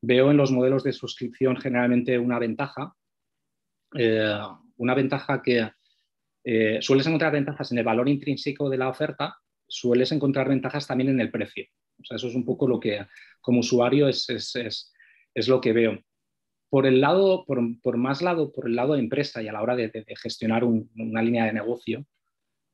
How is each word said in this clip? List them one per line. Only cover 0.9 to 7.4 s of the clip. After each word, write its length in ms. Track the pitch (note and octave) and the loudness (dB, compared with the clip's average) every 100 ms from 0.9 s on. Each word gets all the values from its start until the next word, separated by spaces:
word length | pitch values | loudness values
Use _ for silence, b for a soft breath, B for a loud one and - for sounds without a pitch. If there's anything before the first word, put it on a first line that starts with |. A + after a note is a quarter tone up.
suscripción 640 | A#2 B2 - B2 - C3 C3 | -6 -10 -8 -10 -2 -2 0
generalmente 600 | C#3 B2 B2 B2 A#2+ B2 | -2 0 2 2 2 0
una 220 | A#2+ A#2+ | 0 -2
ventaja, 560 | A#2 A2 - - C#3 _ _ _ _ _ _ _ _ _ _ | -2 -4 -8 -8 -12 _ _ _ _ _ _ _ _ _ _
eh, 420 | - A#2 A2 G#2+ G#2 G#2 F#2 _ _ | 0 2 2 0 -2 -8 -14 _ _
una 180 | B2 B2+ | 0 0
ventaja 480 | C#3 C3+ - C3+ | 0 -2 -2 -2
que, 260 | - A#2+ G#2+ _ _ _ _ _ _ _ | 2 0 0 _ _ _ _ _ _ _
eh, 360 | - A2+ A2 A2 | -2 2 2 0
sueles 240 | - C3+ D3+ | 2 2 2
encontrar 280 | D#3+ D#3+ | 0 0
ventajas 380 | D3 | 0